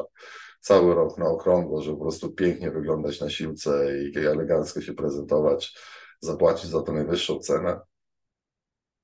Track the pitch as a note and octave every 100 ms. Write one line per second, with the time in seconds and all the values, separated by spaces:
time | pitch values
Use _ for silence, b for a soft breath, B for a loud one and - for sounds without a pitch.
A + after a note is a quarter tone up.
0 | - B B B B B - G2 F2 E2+
1 | D#2+ - E2 E2 F#2 F2 D#2 D#2 D2 D2+
2 | D#2+ D#2 E2+ - F2+ E2 F2 D#2 D2+ D2+
3 | D2 C#2+ D2 - D#2 D2 D2+ C#2+ C#2+ C#2+
4 | C#2+ D2 D2+ D2+ D#2 D#2+ D2+ - - -
5 | D2 C#2+ C#2+ D2+ D2+ C#2+ - B B B
6 | B _ D#2+ D2+ E2+ E2 E2+ D#2+ D2 D2+
7 | D2+ - - - - - F2 - - _
8 | _ _ _ _ _ _ _ _ _ _